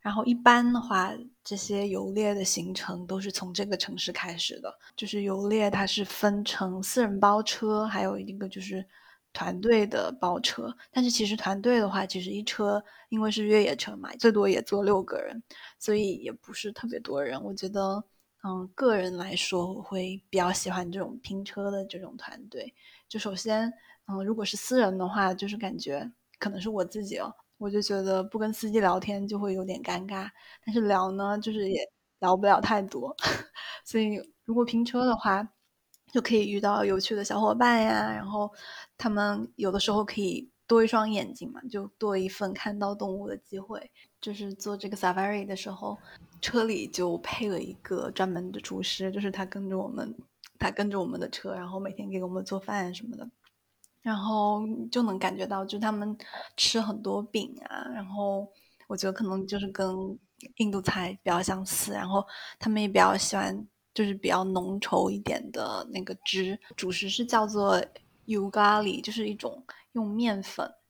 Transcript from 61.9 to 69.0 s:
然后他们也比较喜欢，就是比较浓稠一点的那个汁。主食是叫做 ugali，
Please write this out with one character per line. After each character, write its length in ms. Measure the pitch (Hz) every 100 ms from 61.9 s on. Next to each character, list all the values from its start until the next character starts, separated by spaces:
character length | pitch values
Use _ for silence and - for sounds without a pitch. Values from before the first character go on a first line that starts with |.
然 160 | 208 185
后 160 | 196 202 - - -
他 100 | -
们 140 | 214
也 60 | 208
比 60 |
较 220 | 196 185 196
喜 200 | - 202
欢， 280 | 196 196 214 _ _
就 100 | -
是 80 | 208
比 160 | 196 185
较 140 | 180
浓 380 | 190 190 180 196
稠 280 | - 185 185
一 120 | 202
点 280 | 208 - -
的 340 | - - - -
那 100 | 196
个 100 | 185 190
汁。 340 | - 190 185 202 - -
主 140 | 185
食 180 | 180 196
是 160 | 196
叫 220 | 240 233 214
做 340 | 214 196 185 - - _ _ -
ugali， 720 | 214 196 208 208 208 208 -